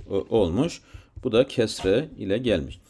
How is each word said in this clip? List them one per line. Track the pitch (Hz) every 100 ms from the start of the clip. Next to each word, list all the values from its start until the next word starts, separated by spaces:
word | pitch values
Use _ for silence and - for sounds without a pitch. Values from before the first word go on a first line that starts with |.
| -
e, |
olmuş. | 98 - 113 87 92 165 - _ - - -
Bu | 131
da | 110 135
kesre | - 110 - 95 110 156 -
ile | 101 104
gelmiş. | 127 92 69 -